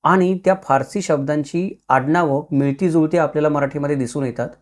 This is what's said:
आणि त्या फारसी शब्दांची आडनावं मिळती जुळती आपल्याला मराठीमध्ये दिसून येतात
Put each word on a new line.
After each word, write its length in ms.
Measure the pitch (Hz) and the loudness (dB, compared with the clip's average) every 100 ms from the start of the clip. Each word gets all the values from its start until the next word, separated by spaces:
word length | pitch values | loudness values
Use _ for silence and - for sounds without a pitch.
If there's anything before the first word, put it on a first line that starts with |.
आणि 360 | 156 190 180 185 | 4 2 2 2
त्या 80 | 185 190 | 0 0
फारसी 380 | - 139 131 202 | 0 0 0 -6
शब्दांची 680 | 185 147 139 151 143 170 190 - - | -2 -2 0 -2 -2 -4 -6 -8 0
आडनावं 540 | 131 131 175 165 139 - | 0 2 0 2 -2 0
मिळती 380 | 139 139 139 185 | 0 0 0 0
जुळती 280 | 160 156 170 | 2 2 0
आपल्याला 320 | 151 151 151 | 0 0 0
मराठीमध्ये 460 | 147 139 147 143 | 0 -2 -4 -4
दिसून 300 | 143 123 147 | -2 -2 -4
येतात 240 | 131 117 123 - | -6 -6 -8 -10